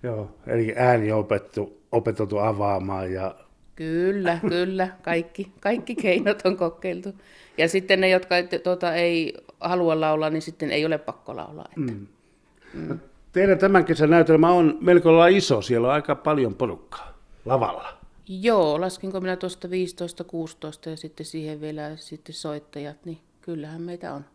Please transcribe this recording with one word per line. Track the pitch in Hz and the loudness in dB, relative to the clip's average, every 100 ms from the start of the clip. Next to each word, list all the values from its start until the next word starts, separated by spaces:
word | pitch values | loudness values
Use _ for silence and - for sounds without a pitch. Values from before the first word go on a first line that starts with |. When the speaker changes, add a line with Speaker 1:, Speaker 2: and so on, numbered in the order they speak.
Speaker 1:
Joo, | 127 110 104 - - | -6 -6 -8 -14 -4
eli | 117 113 107 | 0 0 2
ääni | 127 120 107 | 4 4 2
opettu, | 107 104 104 - - 104 - _ | 0 0 -2 -2 -6 -6 -10 _
opeteltu | 117 113 101 104 104 | -2 0 -4 -4 -2
avaamaan | 107 101 101 98 95 95 92 | -2 -2 -2 -2 -4 -6 -6
ja | 92 95 - - _ _ - | -6 -8 -10 -20 _ _ -14
Speaker 2:
Kyllä, | 160 165 185 202 180 170 | -6 -2 0 0 -2 -2
Speaker 1:
<laughs> | 196 | -2
Speaker 2:
kyllä. | 170 180 190 185 190 | -2 -2 -2 -4 -4
Kaikki, | - 170 170 - 196 _ | -4 -4 -4 -10 -14 _
kaikki | 202 226 - | -4 -4 -4
keinot | 240 208 180 196 208 185 | -4 0 2 2 0 0
on | 185 | 0
kokeiltu. | 170 - 190 175 190 196 _ - - - | -2 -4 -8 -8 -10 -14 _ -20 -18 0
Ja | 165 | 0
sitten | 190 190 190 | 0 -4 -2
ne, | 185 | 2
jotka | 185 185 180 | 2 2 -2
et-, | 180 180 | -2 -4
tuota, | 180 180 180 | -4 -2 -2
ei | 165 170 170 160 - - - | 0 0 0 -4 -8 -18 -10
halua | 170 180 170 160 | -4 0 0 2
laulaa, | 156 156 156 | 0 0 0
niin | 160 | -4
sitten | 156 165 151 | -6 -8 -4
ei | 147 156 | -2 0
ole | 151 | -2
pakko | - - - 127 | -6 -12 -14 -12
laulaa, | - 151 - | -12 -14 -16
että | - 131 | -6 -6
Speaker 1:
Mm. | 107 98 _ _ _ _ _ - | -6 -14 _ _ _ _ _ -18
Speaker 2:
Mm. | - 156 | -14 -10
Speaker 1:
No, | 165 - _ _ | -10 -12 _ _
teidän | 180 196 185 | 2 4 6
tämän | 190 190 | 6 6
kesän | 165 160 156 | 4 2 6
näytelmä | 170 160 160 160 | 6 8 6 8
on | 180 160 151 | 6 4 2
melko | 180 175 165 165 | 6 6 8 8
lailla | 170 196 | 8 6
iso. | 180 123 | 4 0
Siellä | 98 117 123 | 2 0 2
on | |
aika | 147 143 | 0 0
paljon | 147 - 151 120 | -2 0 0 0
porukkaa | 95 127 85 - - - - _ - | -2 -4 -6 -14 -18 -16 -20 _ -16
lavalla. | - 127 110 87 - - - - - | -2 0 0 -4 -12 -18 -20 -20 -16
Speaker 2:
Joo, | 190 214 220 160 151 | -4 2 2 2 0
laskinko | 185 180 190 190 | -4 -6 -8 -6
minä | 185 185 | -6 -4
tuosta | 185 185 180 | -6 -10 -8
viisitoista, | 185 180 180 175 175 | -4 -4 -6 -12 -10
kuusitoista | 175 170 160 - 151 151 - | -12 -10 -10 -12 -16 -14 -14
ja | 156 | -14
sitten | 156 - 156 | -16 -16 -12
siihen | 160 156 151 | -10 -10 -10
vielä | 151 151 151 156 | -10 -10 -12 -14
sitten | - 151 - | -16 -18 -16
soittajat, | 160 160 151 147 147 147 151 | -12 -10 -10 -12 -14 -14 -14
niin | 175 160 _ _ | -16 -16 _ _
kyllähän | - 165 151 160 | -12 -10 -10 -12
meitä | 170 175 175 | -12 -10 -12
on. | 143 147 | -12 -14